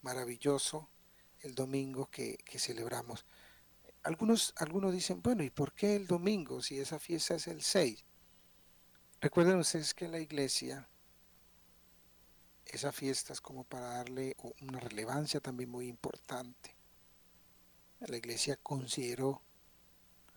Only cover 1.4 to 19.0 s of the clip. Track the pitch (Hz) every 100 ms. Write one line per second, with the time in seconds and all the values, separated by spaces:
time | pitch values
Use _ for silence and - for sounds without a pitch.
1.4 | 139 123 131 135 135 131 135 - 117 110
2.4 | - 127 - 113 117 120 120 110 - -
3.4 | - - - - - - 151 165 220 226
4.4 | - - - 185 190 180 - 180 233 233
5.4 | 139 - 139 - 208 202 185 175 185 208
6.4 | 139 127 - 139 139 156 - 165 - 170
7.4 | - 156 - 196 139 104 - - - -
8.4 | - - - - - - - - 151 175
9.4 | 170 185 156 165 147 - 170 165 156 147
10.4 | 135 - 127 135 - - - - - -
11.4 | - - - - - - - - - -
12.4 | - - - - 139 - 135 131 - 127
13.4 | - 131 127 127 123 123 123 127 131 -
14.4 | 120 - 135 131 120 107 110 139 151 147
15.4 | 135 123 123 123 123 120 - - - 123
16.4 | 123 123 - - _ - - - - -
17.4 | - - - _ - - - 120 117 113
18.4 | 143 135 - 139 127 -